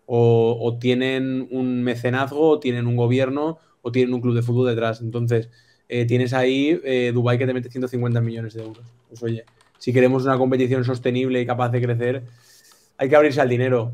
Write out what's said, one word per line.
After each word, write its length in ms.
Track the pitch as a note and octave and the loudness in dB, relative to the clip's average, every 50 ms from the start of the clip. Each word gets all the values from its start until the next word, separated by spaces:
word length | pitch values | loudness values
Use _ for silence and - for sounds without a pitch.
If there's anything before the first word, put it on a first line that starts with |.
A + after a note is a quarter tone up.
| _ | _
O, 520 | - A#2+ A#2 A#2 A#2 A#2 A2+ A2+ A2+ A#2 A#2 | -2 0 2 4 4 4 4 4 2 0 0
o 180 | A2+ A#2+ A#2 A#2+ | -2 -4 -4 -2
tienen 720 | A#2+ B2 B2 B2 C3 C3 C3 C3 C3 C3 C3 C3 B2+ - | 0 0 0 2 0 0 -2 -2 -4 -4 -4 -6 -6 -6
un 320 | B2+ C3 B2+ B2+ B2+ B2 B2 | -6 -4 -4 -2 -2 -2 -2
mecenazgo, 680 | B2 A#2 A#2 A#2+ B2+ B2 C3 C#3 B2+ C#3 D3 D#3+ D#3+ | -2 -4 -2 -2 -2 -2 -2 -2 -4 0 2 2 4
o 100 | D3+ D3+ | 2 2
tienen 280 | - B2+ A#2+ A#2+ A#2+ | 0 -2 -2 -2 -2
un 100 | A#2+ A#2+ | -2 0
gobierno, 640 | A#2+ A#2+ A#2 B2 C3 C3+ C3 C#3 D3 D3+ D#3+ D#3+ - _ _ _ _ - | 0 2 2 2 2 0 0 -2 -2 -4 -4 -6 -8 _ _ _ _ -10
o 100 | A#2+ A#2 | -4 0
tienen 220 | B2+ B2+ B2 B2+ | 0 0 2 0
un 60 | B2 | -2
club 140 | A#2 B2 A#2 | -2 0 0
de 80 | A#2 A2+ | 0 0
fútbol 260 | A#2+ A#2+ B2 B2+ B2 | 0 0 0 2 0
detrás. 320 | A2+ A2+ A2+ A2+ A2 A#2 | 0 0 -2 -2 -4 -4
Entonces, 500 | A#2 A2+ A#2 A#2+ A#2+ A#2 A#2+ A2+ A2+ - - _ _ _ _ _ _ _ | -8 -8 -6 -4 -2 0 0 -2 -2 -4 -12 _ _ _ _ _ _ _
eh, 180 | A#2+ B2 A#2+ | -4 -2 0
tienes 260 | A#2 B2 B2 B2+ A#2+ B2+ | 2 2 2 0 0 0
ahí, 480 | C3 B2+ C3 C3 C3+ C#3 D3+ E3+ F3 - | 2 2 2 2 2 2 2 0 0 -2
eh, 280 | C3+ C3 B2 B2 B2 A#2+ | -2 0 0 0 0 0
Dubái 260 | B2 A#2 A#2+ B2 B2 | 0 2 2 0 0
que 80 | C3 | 0
te 80 | B2+ B2+ | -2 -2
mete 160 | B2+ B2 B2 | -4 -6 -8
ciento 180 | - C3 B2+ B2 | -6 -6 -6 -4
cincuenta 320 | - A#2+ A#2+ A#2+ A#2+ A#2+ | -4 -4 -2 -2 0 0
millones 340 | A2+ A2+ A2+ A#2 A2+ A2 A2 | -2 -2 -4 -6 -10 -10 -10
de 100 | A2 A2 | -12 -14
euros. 200 | A2 A2 A#2+ A#2+ A#2 - _ _ _ | -14 -16 -18 -20 -20 -20 _ _ _
Pues 140 | A#2 A2+ A#2+ | -16 -8 -6
oye, 220 | A#2 A2+ A2+ - - _ _ _ _ _ _ | -6 -6 -6 -10 -16 _ _ _ _ _ _
si 140 | - B2+ A#2+ | -6 0 2
queremos 320 | B2+ B2 B2+ C3 C3 B2+ | 4 4 4 4 2 0
una 140 | C3+ C3 B2 | 0 2 2
competición 460 | C3 C3 C3 B2+ C3 A#2+ C3 C3 A#2+ | 2 2 2 0 2 2 0 0 0
sostenible 560 | B2+ B2+ A#2+ - B2+ B2 B2+ C3 C3 B2+ B2 | -2 -4 -2 -2 -2 0 0 0 0 0 -2
y 60 | B2 | -2
capaz 220 | B2 B2 A#2 B2 A#2+ | -2 -2 -2 -2 0
de 140 | A#2+ B2 A#2+ | 0 0 0
crecer, 400 | A#2+ A#2+ A#2 A#2+ B2 C3 C3+ B2 - - _ _ _ _ - _ - - _ _ _ _ | 0 -2 0 0 -2 -2 -4 -6 -12 -20 _ _ _ _ -20 _ -20 -20 _ _ _ _
hay 120 | - C#3 C3 | -6 0 4
que 80 | D3 | 6
abrirse 240 | D3 D3+ D3+ C3 D3 | 6 6 6 4 2
al 80 | C#3 B2+ | 2 2
dinero. 440 | B2 A#2+ B2+ C3 B2+ A#2+ A2 A#2 | 2 0 2 2 2 0 0 -2